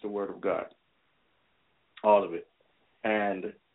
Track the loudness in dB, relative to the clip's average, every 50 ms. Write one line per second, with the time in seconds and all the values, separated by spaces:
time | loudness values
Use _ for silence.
0 | -8 -6 -4 -4 -4 -6 -6 -6 -2 -2 -2 -2 -4 -6 -12 _ _ _ _ _
1 | _ _ _ _ _ _ _ _ _ _ _ _ _ _ _ _ _ _ _ -2
2 | 4 6 6 6 4 2 -4 -8 -10 -14 _ _ _ _ _ _ _ _ _ _
3 | -2 -2 0 0 0 0 -2 -4 -6 -10 -12 -14 _ _